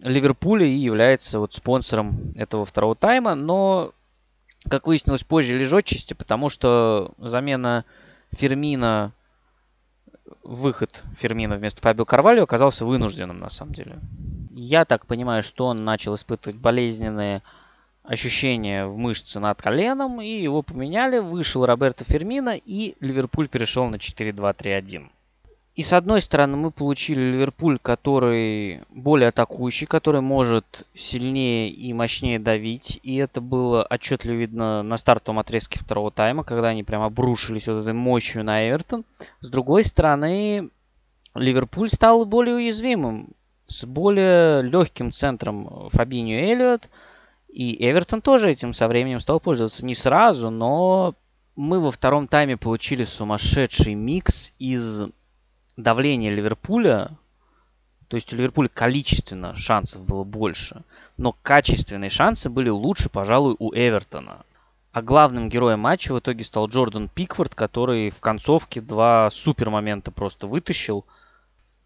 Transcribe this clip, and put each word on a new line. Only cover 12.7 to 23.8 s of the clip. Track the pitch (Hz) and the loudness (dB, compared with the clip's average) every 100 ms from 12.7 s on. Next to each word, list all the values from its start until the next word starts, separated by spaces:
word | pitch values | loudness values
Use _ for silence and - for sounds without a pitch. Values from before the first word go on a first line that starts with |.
| - | 2
вынужденным, | 117 127 113 92 92 90 | -2 0 0 -4 -10 -12
на | - | -14
самом | - - | -14 -14
деле. | - - - - - - - - | -14 -14 -16 -16 -14 -14 -12 -14
Я | 123 120 160 | -12 2 4
так | 165 113 - | 4 2 0
понимаю, | 120 123 110 | -4 -2 -2
что | 101 - 127 | -4 -4 -2
он | 113 | -2
начал | 110 110 107 | -2 -2 -4
испытывать | 104 - 113 - 110 | -6 -6 -8 -8 -2
болезненные | 120 123 120 110 110 107 101 98 - - _ _ _ _ | 0 2 0 -2 -6 -4 -4 -4 -10 -20 _ _ _ _
ощущения | - 113 123 - 135 117 104 98 98 | -8 -6 -4 -2 -2 -2 -4 -4 -4
в | 104 | -4
мышце | 120 107 - 101 | -6 -6 -8 -6
над | 104 101 | -4 -2
коленом, | - 147 226 269 269 240 | 0 0 0 -2 -4 -6
и | 214 | -8
его | 220 156 151 | -4 -2 -2
поменяли. | 143 139 139 202 262 247 | -4 -8 -4 -2 0 0
Вышел | 180 175 156 131 123 | -2 -4 -4 0 2
Роберто | 120 135 - | 2 2 -2
Фермино, | 135 147 190 269 247 208 | -2 -2 0 -4 -4 -6
и | - 196 214 - | -6 -6 -6 -6
Ливерпуль | 135 131 131 - 147 | -4 -2 -2 -2 -4
перешел | 123 113 127 | -2 -2 -2